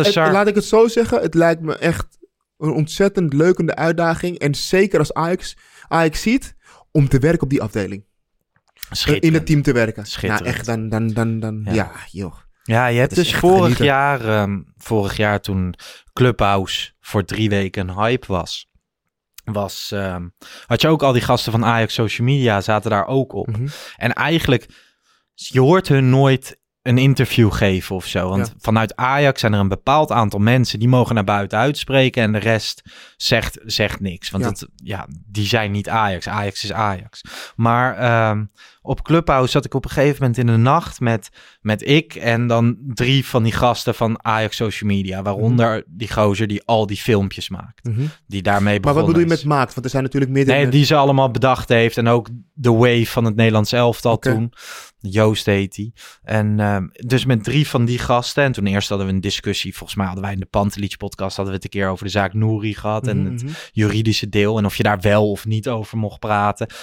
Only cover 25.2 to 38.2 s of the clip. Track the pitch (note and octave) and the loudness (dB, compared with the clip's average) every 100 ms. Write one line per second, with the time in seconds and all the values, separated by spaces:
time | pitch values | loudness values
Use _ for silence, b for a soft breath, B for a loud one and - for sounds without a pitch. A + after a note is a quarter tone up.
25.2 | b - - B2+ C3 F#3 - C#3 B2+ C3 | b -20 -2 2 4 4 4 4 4 4
26.2 | C#3 C3 - - _ _ B2+ B2 C3+ C3 | 4 2 -2 -20 _ _ 0 4 4 4
27.2 | B2 - G#2+ - G2+ F#2+ - F#2+ - F#2+ | 2 4 4 4 0 0 -2 -8 -6 -4
28.2 | F#2 G2 A2+ - - A2 A2 - B2+ C#3 | -2 -2 -2 -4 0 0 0 -2 0 2
29.2 | C#3+ - A#2 G#2 G2 F#2+ - D3 D#3 G#2+ | 2 2 0 2 0 0 2 2 2 0
30.2 | G#2 G2+ G#2 B2+ A#2 A2 A#2+ B2+ A#2 A2+ | 0 2 2 2 2 0 2 4 2 0
31.2 | G2 G2+ G2 G#2+ C3 C#3+ - C3+ C3 - | 0 0 0 0 0 -2 -2 2 2 2
32.2 | A2 G#2+ G#2+ A2 - - B B B - | 0 0 0 0 -2 -12 B B B -8
33.2 | - A#2 - - A2 - G#2 - G2 E2+ | -2 0 -2 -8 -8 -2 -2 -2 -8 -8
34.2 | - G2 B2 - - _ B1+ G2 - - | -8 -4 -4 -6 -12 _ -12 -12 -12 -18
35.2 | - G2+ G2+ A#2 G#2 G2+ F#2+ A2+ G#2 F2+ | -10 -6 -2 -2 -2 -4 -2 -2 -2 -4
36.2 | - G#2 G2+ - G2+ G2 G#2 F#2+ A2 - | -6 -6 -6 -8 -8 -4 -4 -4 -10 -20
37.2 | B B B - A#2 A#2 B2+ G2 A#2+ A#2 | B B B -4 0 2 0 0 0 2